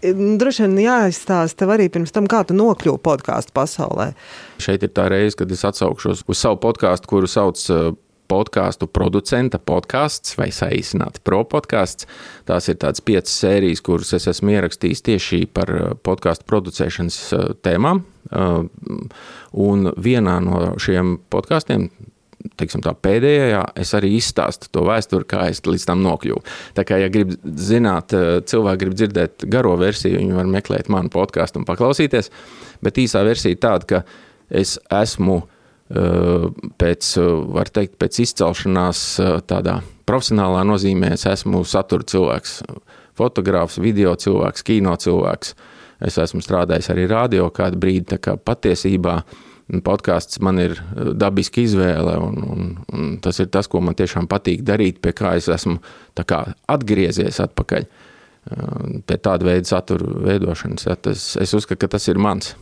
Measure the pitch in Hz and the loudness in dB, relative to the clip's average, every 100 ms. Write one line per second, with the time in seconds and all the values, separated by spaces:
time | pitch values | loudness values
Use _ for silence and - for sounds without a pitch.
0 | - 190 202 214 254 - 214 190 220 247 | 0 0 2 2 2 2 2 4 4 4
1 | 202 170 - 185 165 - 190 214 185 170 | 2 0 -2 0 0 0 2 4 2 0
2 | 165 - 202 226 185 185 226 202 170 135 | -2 0 2 2 2 4 4 4 2 2
3 | - 143 - 120 - - 143 - 120 - | 2 0 0 -4 -2 -2 -2 -2 -4 -2
4 | 113 - - - - - - 98 - - | -4 -6 -18 -20 -20 -10 -2 0 0 0
5 | 95 95 107 101 90 92 101 - 92 - | 2 2 0 0 -4 -2 -2 0 -2 0
6 | - - - 98 123 101 117 117 101 90 | -4 -4 -4 0 2 2 0 2 2 0
7 | - 101 92 - 101 87 - 85 82 85 | 2 2 2 2 0 0 0 2 2 -2
8 | _ _ _ 95 110 - 95 - 95 - | _ _ _ 0 0 0 -2 -2 -4 0
9 | 95 98 - 123 127 90 - 87 - 127 | 2 0 0 0 0 -2 0 -2 0 -2
10 | 151 - - - 139 - - - - 95 | -2 -4 -10 -6 -6 -2 -2 -2 -2 -4
11 | - - - 95 113 151 - 113 92 - | -4 -4 0 0 0 -2 0 0 0 -4
12 | - - - - - 87 - 82 73 - | -16 -18 -20 -20 -4 -2 0 -2 -2 -2
13 | - 101 - - 101 101 98 82 - 87 | 0 0 0 0 2 4 2 0 0 -2
14 | - 87 - 87 101 104 87 - 90 - | 0 -2 0 0 2 2 0 -2 -2 -2
15 | - 104 - 87 90 - 90 87 85 - | 0 0 0 -2 0 -2 -2 -2 -2 -4
16 | - 92 90 82 - 107 90 - - - | -2 0 0 -2 0 -2 0 -4 -4 -2
17 | 85 - - 90 90 - - 85 131 190 | -6 -6 -4 -2 -2 -2 0 2 2 0
18 | 180 - - - 92 85 85 - - - | -2 -18 -8 -2 0 0 -2 -8 -10 -10
19 | - - - - - - 101 101 92 85 | -10 -14 -20 -20 -12 0 2 4 2 0
20 | 98 123 101 90 90 90 87 87 - 92 | 0 2 4 2 2 0 0 -2 0 0
21 | 92 87 _ 92 - 160 - 117 92 _ | 0 -2 _ -4 0 -2 0 -2 -2 _
22 | 104 _ _ _ - - 82 - 82 82 | -20 _ _ _ -16 -6 -4 -2 -4 -2
23 | 95 107 135 147 135 104 - - 90 107 | 2 4 4 4 4 2 0 -4 -2 0
24 | 101 107 117 - - - - - 85 110 | 2 2 0 0 -2 -2 -6 0 2 0
25 | 101 92 - 98 90 - - 90 - 90 | 0 -2 0 -2 -2 -2 -2 -2 0 2
26 | 95 80 - 57 - - - - 98 95 | 2 0 -2 -4 -6 -18 -8 -4 0 2
27 | 98 104 98 90 - 78 92 117 117 87 | 2 2 0 -2 -8 -6 2 4 4 0
28 | - 101 85 90 90 117 104 95 95 95 | 0 2 2 2 2 0 2 2 -2 0
29 | 107 101 82 - - 113 117 87 92 107 | 0 2 -2 -2 -2 2 2 4 2 0
30 | 95 92 95 92 92 95 - 98 90 101 | 0 0 0 0 0 -2 0 -4 0 -2
31 | 87 - 98 - 82 - - 87 120 143 | 0 0 -2 0 -2 -4 -4 0 2 2
32 | 151 120 101 - - - - - 107 113 | 2 2 -2 -10 -20 -20 -20 -4 -2 0
33 | 127 - 104 117 104 87 117 95 - 92 | 0 2 2 2 0 0 2 0 2 -2
34 | 90 - - _ _ - 98 - _ 98 | -2 -16 -20 _ _ -2 -2 -4 _ 0
35 | 110 - 92 92 - _ _ _ _ - | 0 0 0 0 -2 _ _ _ _ 0
36 | 90 87 87 87 85 87 - - 85 87 | 2 2 2 2 0 -6 -14 -2 0 0
37 | - - 87 82 76 - - - 98 _ | -2 0 2 2 -2 -4 -2 -2 -4 _
38 | 90 - 120 - 85 90 98 92 90 - | -4 0 -2 0 0 0 0 0 0 -2
39 | - - 95 85 - 92 90 90 85 - | -4 -2 0 0 -2 -2 0 -4 -6 -12
40 | - 123 123 110 95 92 95 104 98 95 | -2 -2 0 0 2 2 2 2 2 2
41 | 92 - - 98 - 92 87 98 98 90 | 0 0 0 -2 0 -2 0 -2 0 -2
42 | - 95 82 58 - - - - _ - | 0 0 2 0 -6 -14 -14 -16 _ -20
43 | - - 120 - 95 92 85 - 98 104 | -20 -2 -2 0 0 0 0 0 0 4
44 | 95 90 - 98 98 - - 113 95 85 | 2 2 0 2 0 -2 0 2 2 0
45 | - 87 64 - - - - - - _ | 0 2 0 -2 -8 -16 -20 -20 -20 _
46 | - - 82 90 - 92 87 85 - 87 | -4 -2 -2 -4 -2 0 2 0 0 0
47 | 90 110 120 98 90 - 92 90 92 92 | 2 2 2 2 0 0 -2 0 0 0
48 | 87 95 - 101 - 117 110 85 98 95 | 0 -4 -2 -4 -2 -2 0 0 2 0
49 | 87 85 - - - - _ 90 90 101 | 0 -2 -4 -16 -20 -20 _ -4 0 -2
50 | - 85 - - 95 92 87 85 85 98 | 0 -2 -2 -2 0 2 0 -2 -10 -6
51 | - - 101 98 92 - 120 101 90 80 | -4 0 0 0 -2 0 2 2 2 2
52 | 85 82 85 104 - 90 90 90 - - | 0 0 -2 -4 -6 -4 -6 -8 -10 -6
53 | 73 73 - 90 92 95 98 - 90 85 | -6 -4 -4 -2 0 0 0 0 0 0
54 | 92 - 85 101 - 87 123 104 101 90 | -2 0 -2 -2 0 -2 0 2 2 0
55 | 87 82 101 85 82 82 - 85 - - | -4 -2 0 0 0 -2 0 -4 -6 -20
56 | - - 82 82 - - _ 147 113 104 | -14 -8 -2 -2 -2 -12 _ -2 0 2
57 | 90 90 - - 98 - - - - _ | 2 2 -2 0 -4 -2 -2 -2 -4 _
58 | - - _ _ - - - - - 98 | -20 -20 _ _ -14 -8 -8 -6 -6 -8
59 | - - 107 90 90 90 90 92 - 90 | -4 -2 0 0 2 2 2 -2 0 -2
60 | - 85 98 98 92 85 - - - 90 | -2 -2 0 0 0 -4 -6 -6 -4 -4
61 | - 98 - - - 107 - 92 98 107 | -2 -4 -6 -4 0 0 -2 -4 -2 -2
62 | - 95 101 95 - - | 0 2 2 0 -6 -16